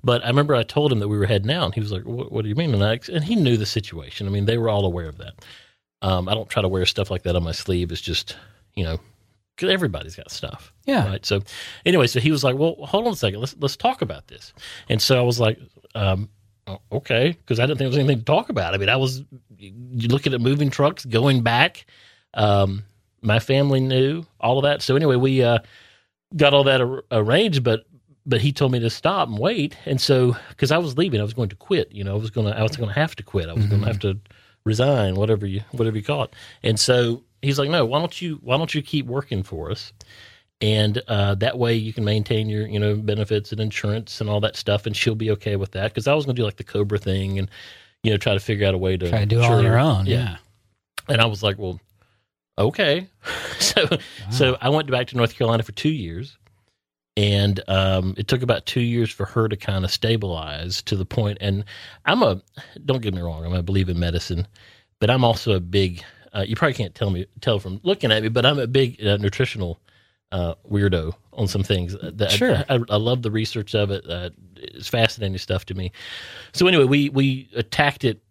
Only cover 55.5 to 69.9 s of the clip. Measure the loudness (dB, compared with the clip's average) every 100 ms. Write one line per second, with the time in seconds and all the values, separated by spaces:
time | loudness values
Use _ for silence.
55.5 | 2 0 -2 -2 -2 -6 -8 -12 _ _
56.5 | _ _ _ _ _ _ 0 4 4 4
57.5 | 0 0 2 2 2 0 -4 0 0 2
58.5 | 0 0 -2 0 0 -2 -2 -4 0 0
59.5 | -2 -4 -2 -2 -2 0 0 -2 -6 -8
60.5 | -8 -8 -8 -4 -4 -2 -2 -2 -2 -2
61.5 | -2 -4 -14 -20 -8 0 2 2 0 _
62.5 | -20 -20 -14 -2 0 0 -4 -6 -6 -4
63.5 | -4 0 0 0 0 0 -2 -4 -4 -4
64.5 | _ -20 -20 _ _ 0 4 4 2 0
65.5 | 0 2 0 0 -2 -16 -20 -12 -6 -4
66.5 | 0 -2 0 -6 -2 -2 -2 -4 -6 -2
67.5 | 0 -2 -6 -2 0 2 0 2 2 2
68.5 | 2 2 2 2 0 0 2 0 0 -4
69.5 | -2 -8 -8 _